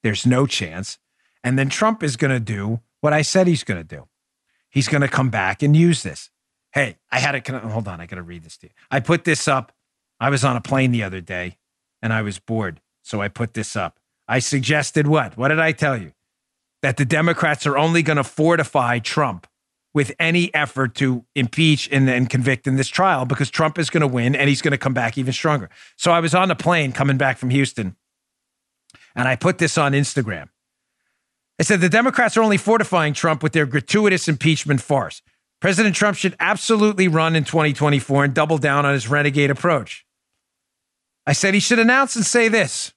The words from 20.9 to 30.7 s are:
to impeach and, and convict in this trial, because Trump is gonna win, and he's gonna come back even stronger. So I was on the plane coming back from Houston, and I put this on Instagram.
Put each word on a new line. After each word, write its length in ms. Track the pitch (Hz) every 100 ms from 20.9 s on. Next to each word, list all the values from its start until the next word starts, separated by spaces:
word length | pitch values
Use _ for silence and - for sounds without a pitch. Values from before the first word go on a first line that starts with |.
| -
to 280 | 135 123 -
impeach 540 | 143 120 - 160 147 -
and, 200 | 139 135
and 200 | 123 127
convict 380 | 127 123 127 -
in 80 | 131
this 140 | 131
trial, 340 | - 190 147
because 260 | 127 123 143
Trump 300 | - 156 165
is 100 | 151
gonna 160 | - 147
win, 300 | 123 120 139
and 140 | 139
he's 120 | 135
gonna 160 | 151 135
come 160 | 139
back 240 | 131 117 120
even 140 | 131
stronger. 380 | 127 160 147 92 - - _
So 160 | 175
I 80 | 170
was 160 | 165 180
on 140 | 190
the 60 | 170
plane 360 | - 175 143
coming 240 | 123 139 135
back 220 | 135 123
from 140 | 127
Houston, 440 | 135 135 - 95 - _ _ _ _ _ _ _ _ _ - _ -
and 140 | 127
I 80 | 127
put 220 | 180 185
this 180 | 165 -
on 160 | 143
Instagram. 560 | 139 143 - 107 85 71 _ _